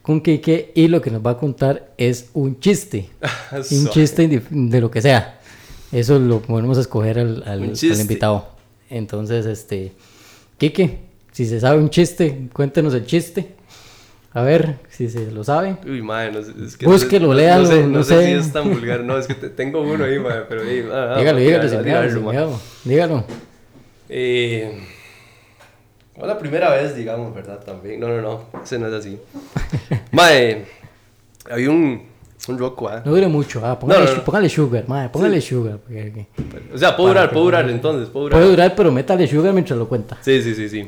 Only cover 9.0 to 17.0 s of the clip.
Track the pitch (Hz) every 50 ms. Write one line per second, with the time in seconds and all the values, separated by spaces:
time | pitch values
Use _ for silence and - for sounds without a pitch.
9 | 107 101 - 104 107 107 117 117 107 110 107 104 - - 104 95 95 92 - _
10 | _ _ _ _ - - - _ _ _ _ _ 143 156 - - 185 143 - -
11 | - - _ _ _ _ _ - 123 110 117 113 117 127 147 156 151 147 - 170
12 | 175 165 - - 175 151 139 135 131 123 - - 143 139 - 175 156 151 127 123
13 | 107 - 165 170 165 - - 202 160 - - _ _ _ - - - - - -
14 | - _ - _ _ _ - 120 123 135 156 170 156 156 139 - - _ - -
15 | 127 117 113 117 110 110 110 107 107 135 143 160 185 196 190 - - 135 135 123
16 | 110 107 110 113 113 110 107 107 107 107 110 107 107 113 - - 135 156 190 185